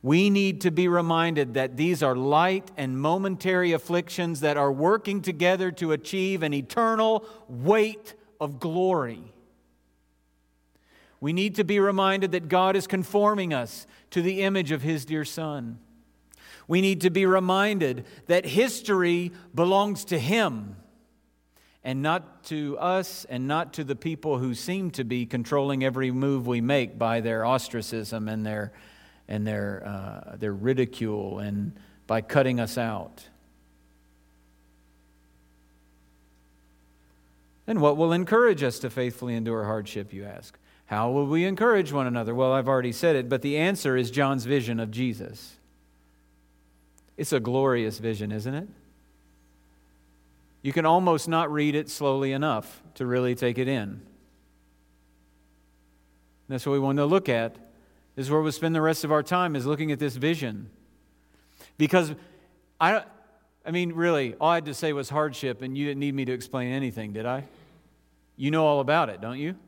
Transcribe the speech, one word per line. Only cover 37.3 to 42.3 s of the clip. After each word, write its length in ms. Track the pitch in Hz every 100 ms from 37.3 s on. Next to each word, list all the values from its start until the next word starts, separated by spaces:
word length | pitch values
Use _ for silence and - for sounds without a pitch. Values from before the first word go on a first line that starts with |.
| _ _ _ -
Then 120 | 220
what 180 | 147 147
will 160 | 165
encourage 520 | 170 180 220 240 170
us 160 | 135 120
to 100 | 123
faithfully 460 | 131 123 117 123 117
endure 260 | 113 113
hardship, 500 | 104 110 101 107 101
you 120 | 95
ask? 340 | 101 - - - _ _ _
How 260 | 107 117
will 140 | 135 143
we 180 | 160
encourage 480 | 180 190 226 214 160
one 160 | 143 127
another? 260 | 120 113